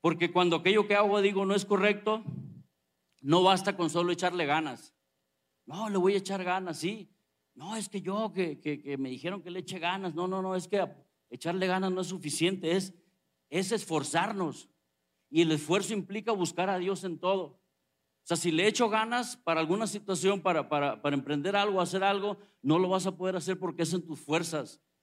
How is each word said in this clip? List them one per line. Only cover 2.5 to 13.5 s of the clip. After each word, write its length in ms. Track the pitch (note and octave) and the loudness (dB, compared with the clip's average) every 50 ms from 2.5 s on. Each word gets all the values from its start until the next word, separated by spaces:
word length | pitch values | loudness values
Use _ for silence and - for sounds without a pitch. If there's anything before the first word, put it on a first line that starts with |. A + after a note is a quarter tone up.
| - - - _ _ _ _ _ _ _ _ _ _ _ | -16 -20 -20 _ _ _ _ _ _ _ _ _ _ _
no 220 | - C#3 D#3 F3+ F3+ | 0 2 4 6 6
basta 320 | F#3+ F#3+ F3+ F#3 G#3 G3 | 6 4 4 2 -2 -2
con 140 | F#3 F3 D#3 | -2 -4 -2
solo 220 | D3 F3 F3 F3 | 0 0 0 0
echarle 340 | F3 E3+ F3+ E3+ F3 F3+ D#3+ | 0 0 0 -2 0 0 0
ganas. 500 | C#3 D3 D#3+ D#3+ D3 B2 A2+ - - _ _ _ _ _ _ _ _ _ _ _ _ _ _ _ | 0 0 0 0 -4 -10 -12 -16 -20 _ _ _ _ _ _ _ _ _ _ _ _ _ _ _
"No, 240 | - C3+ F3+ A3 G#3+ | -14 -10 -8 -6 -2
le 80 | G3+ | 0
voy 160 | F#3+ F3 F#3+ G3+ | 2 4 4 4
a 60 | G3 | 2
echar 240 | F#3+ F#3+ G3 F#3+ F#3 | 0 -2 -6 -4 -2
ganas", 340 | F3+ F3+ F#3+ F#3+ F3+ D#3 | -2 -2 -2 -2 -6 -8
sí. 320 | - D3+ F3+ G#3+ A3 F#3 _ _ _ _ _ _ _ _ _ _ | -4 -4 -6 -6 -6 -12 _ _ _ _ _ _ _ _ _ _
"No, 220 | - D3+ F#3 A3 | -16 -12 -10 -8
es 140 | A3+ G#3 - | -8 -8 -8
que 120 | - G3 | -8 -8
yo, 300 | D#3 F3+ G3 G#3 A3+ G#3+ | -6 -4 -4 -4 -4 -4
que, 300 | D#3+ F#3 F3+ E3 D3 - | -4 -4 -4 -4 -4 -6
que, 200 | _ D3+ D3 - | _ -6 -6 -6
que 160 | - C3+ C#3+ | -6 -8 -6
me 120 | C3 C3+ C3 | -6 -4 -6
dijeron 320 | B2+ A#2 C3+ E3+ G3 G3 | -6 -6 -6 -8 -8 -8
que 100 | D#3 F3+ | -10 -10
le 80 | F3 F#3 | -10 -10
eche 200 | F3 - - F3+ | -10 -10 -10 -6
ganas". 360 | D#3 F3 F#3 F#3+ F#3+ F3+ D3+ | -4 -2 -2 -2 -4 -4 -4
No, 120 | D#3+ F3 | -2 -2
no, 140 | F3+ F#3+ F#3+ | -2 -2 -2
no, 140 | F#3 F#3+ F#3 | -2 -2 -2
es 120 | F3+ F3 | -4 -2
que 200 | F3+ G#3 G3+ F3+ - - - - _ _ _ _ _ | 0 0 0 0 0 -4 -20 -20 _ _ _ _ _
echarle 380 | B2 B2+ - E3 E3+ F#3+ F#3 | -16 -8 -4 -4 -2 0 0
ganas 240 | F#3 F3+ F#3+ F#3+ F#3+ | 2 2 2 2 0
no 100 | F#3 F#3 | 0 -2
es 60 | F#3 | -2
suficiente, 680 | F3+ F#3 F3+ D3 D3+ C#3+ - E3 F3 F#3+ F#3 - D#3+ E3+ | -4 -6 -6 -6 -6 -2 2 2 2 0 0 0 0 2
es, 160 | F#3+ F#3+ F#3+ - _ _ _ _ _ _ _ _ _ _ | 2 0 -2 -10 _ _ _ _ _ _ _ _ _ _
es 220 | _ | _